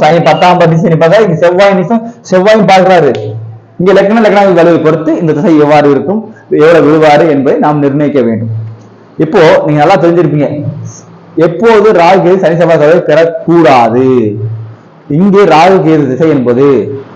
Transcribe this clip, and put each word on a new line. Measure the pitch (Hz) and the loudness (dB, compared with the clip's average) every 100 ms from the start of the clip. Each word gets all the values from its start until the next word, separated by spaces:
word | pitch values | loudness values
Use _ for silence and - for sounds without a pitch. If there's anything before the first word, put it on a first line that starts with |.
சனி | 156 170 151 | 0 0 0
பத்தாம் | 151 180 170 | 0 0 2
பார்வை | 165 165 | 0 0
சனி | 170 156 | 0 0
பார்த்தா | 165 202 208 | 2 2 0
இங்க | 156 | 0
செவ்வாய் | 175 180 196 185 | 0 2 2 0
நீசம், | 165 226 - - - | -2 -4 -6 -16 -4
செவ்வாயும் | 185 196 220 185 | 0 2 2 2
பார்க்கிறாரு. | 190 185 180 143 107 - - - - - - | 2 2 2 0 -2 -8 -12 -14 -20 -16 -4
இங்க | 180 196 | 0 0
லக்னம் | 196 226 208 | 0 0 0
லக்னாதிபதி | 202 196 170 | 0 0 2
வலுவை | 170 160 151 | 2 0 0
பொறுத்து | 156 - 294 | -2 -4 -4
இந்த | 165 151 | -2 -2
திசை | 156 151 | 0 2
எவ்வாறு | 147 151 143 | 2 2 2
இருக்கும், | 135 170 214 - - - 151 | 0 -2 -6 -8 -18 -6 0
எவ்வளவு | 156 165 143 | 2 2 2
விழுவாரு | 156 156 147 165 | 2 2 2 2
என்பதை | 139 135 143 151 | 0 -2 -2 -2
நாம் | 151 | -2
நிர்ணயிக்க | 143 139 143 143 117 | -2 -2 -2 -2 -2
வேண்டும். | 110 113 - - - - - - - 160 | -4 -6 -10 -12 -16 -20 -20 -14 -6 -2
இப்போ | 208 160 190 160 | 2 2 2 0
நீங்க | 147 | 0
நல்லா | 156 190 | 2 2
தெரிஞ்சிருப்பீங்க | 170 170 156 147 135 147 - - - - - - - - 165 | 2 0 0 -2 -4 -6 -10 -10 -14 -18 -20 -20 -12 -2 -2
எப்போது | - 226 214 214 185 | 0 0 2 2 2
ராகு | 170 190 165 190 | 2 2 2 0
சனி | 165 170 | 0 0
செவ்வாய் | 165 160 | 0 2
தொடர்பு | 147 180 - | 2 0 0
பெறக்கூடாது. | 151 165 160 165 170 156 127 117 120 131 123 107 98 - - - - - - - 147 | 0 0 -2 0 2 2 2 2 0 0 0 -2 -6 -8 -10 -16 -20 -20 -20 -6 -2
இங்கே | 202 196 190 | 0 2 2
ராகு | 156 180 190 | 2 2 2
கேது | 156 156 135 | 2 0 0
திசை | 131 160 | -2 0
என்பது | 143 120 120 143 123 95 - - | 0 0 0 2 0 -2 -10 -16